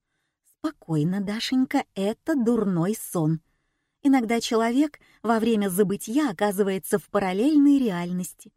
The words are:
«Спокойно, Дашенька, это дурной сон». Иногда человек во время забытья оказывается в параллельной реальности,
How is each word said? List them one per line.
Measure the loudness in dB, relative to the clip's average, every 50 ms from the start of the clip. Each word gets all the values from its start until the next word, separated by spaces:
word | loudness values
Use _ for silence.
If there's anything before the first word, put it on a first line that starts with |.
| _ _ _ _ _ _ _ _ _
«Спокойно, | _ _ _ -8 -8 -8 _ _ -4 -2 0 0 0 -2 -4
Дашенька, | -4 -6 -6 -6 -4 -2 0 0 0 2 0 -2 -2 _ _
это | -6 -4 -4 -4 -4 _ -4 -2
дурной | 0 0 0 0 0 0 0 0 0 0 -2 -2
сон». | -6 -8 -6 -4 -2 0 0 0 -2 -6 _ _ _ _ _ _ _ _ _ _ _
Иногда | 0 2 2 2 2 0 -2 -2
человек | -2 -2 0 0 0 0 2 0 0 0 -2 -10 _ _ _ _
во | -2 0 0 2
время | 2 2 2 2 0 0
забытья | 0 0 0 0 0 -4 -6 -4 -2 0 0 0
оказывается | 0 0 -2 0 0 0 0 0 -2 -4 -4 -2 -4 -4
в | -2 _
параллельной | -2 -2 0 0 0 0 2 4 4 6 6 6 6 4
реальности, | 2 0 -2 -2 -4 -4 -6 -6 -8 -8 -12 -18 -20 -20 _